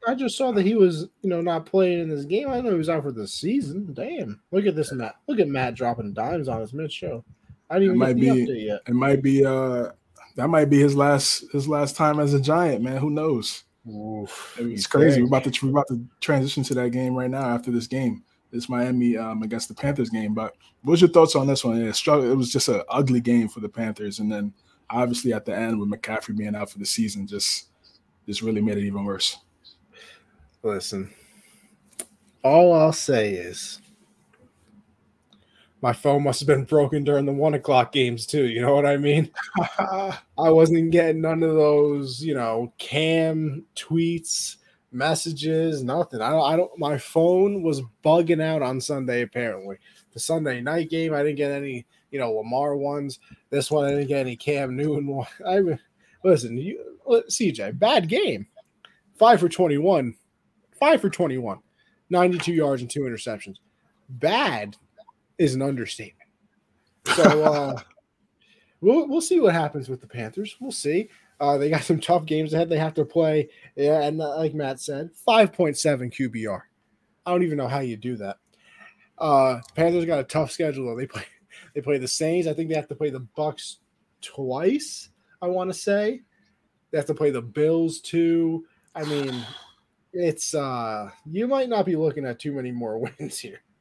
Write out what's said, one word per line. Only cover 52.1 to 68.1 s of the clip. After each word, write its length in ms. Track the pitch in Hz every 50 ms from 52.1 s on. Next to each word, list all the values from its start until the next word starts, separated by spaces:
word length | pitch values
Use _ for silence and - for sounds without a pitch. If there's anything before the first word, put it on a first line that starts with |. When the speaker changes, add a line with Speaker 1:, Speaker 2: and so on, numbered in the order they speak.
Speaker 1:
you 80 | - 139
know, 140 | 131 117 110
Lamar 420 | 110 107 113 120 131 143 147 143
ones. 440 | 143 139 143 143 147 143 139 131 - _ _ - _ _ _
This 220 | - 143 127 -
one, 140 | 151 151 143
I 60 | 139
didn't 160 | 143 143 143 131
get 120 | 143 139
any 160 | 135 127 120
Cam 400 | 117 - - 147 143 139 131 127
Newton 320 | 127 143 156 147 139 143 139
one. 200 | 139 135 120 - -
<laughs> 120 | - 180 170
I 140 | 185 196
mean, 180 | 196 175 156 - _ _ _ _ _ _ _ _ _
listen, 340 | 185 180 147 127 117 117 120
you, 400 | 143 185 269 415 - - - - _
li-, 180 | - 240 233 226 -
C 220 | - - 240 185
J, 200 | 143 - 101 98
bad 380 | 117 123 196 220 285 240 180 160
game. 380 | 196 339 415 294 143 98 104 _ _ - - _ _ _ _ - _ _ _ _ _ -
Five 220 | 220 226 240 180
for 100 | 170 175
twenty-one. 640 | 165 - 185 165 147 143 151 185 196 156 135 120 113 _ _ _ _ _ _ _ _ _ _ _ _ -
Five 200 | - 294 320 262
for 100 | - 196
twenty-one. 500 | - - 180 156 127 131 120 110 95 - _ _ _ _ _ _ _ _ _ _
Ninety-two 440 | - 180 180 180 180 170 - 170 170
yards 280 | 160 156 143 139 127
and 80 | 123 120
two 120 | - 147
interceptions. 560 | 143 127 117 107 - 123 110 101 - 101 98 _ _ _ _ _ _ _ _ _ _ _
Bad 640 | 131 120 143 156 196 240 285 220 139 113 104 104 104 _ _ _ _ _ - _ _ _ _ _ _ _
is 180 | 180 147 127
an 60 | 131
understatement. 680 | 135 139 139 127 113 - - - 110 101 _ _ _ _ _ _ _ _ _ _ _ _ _ _ _ _ _ _ _ - -
So, 280 | - 165 147 151 151 151
uh, 380 | 156 151 147 143 139 131 123 - _ _ _ _ _